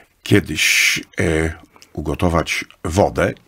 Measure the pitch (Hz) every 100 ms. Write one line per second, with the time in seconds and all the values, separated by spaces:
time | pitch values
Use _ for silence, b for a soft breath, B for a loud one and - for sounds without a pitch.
0 | B _ - 104 - 78 - - - -
1 | - - 92 80 80 82 - - - -
2 | 76 73 90 82 76 - - - 90 87
3 | 78 - 92 -